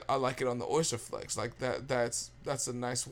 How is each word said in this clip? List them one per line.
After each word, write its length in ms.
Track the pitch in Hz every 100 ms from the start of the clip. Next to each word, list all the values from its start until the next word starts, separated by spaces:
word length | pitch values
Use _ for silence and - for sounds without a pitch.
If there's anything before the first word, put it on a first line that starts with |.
| -
I 80 | 135
like 260 | 127 127
it 60 | 127
on 120 | 120
the 80 | -
Oyster 320 | 147 165 117
Flex. 360 | - - - -
Like, 220 | 113 -
that, 300 | 127 82 139
that's, 420 | 131 120 - - -
that's 240 | - 135 -
a 60 |
nice 320 | 123 123 123 -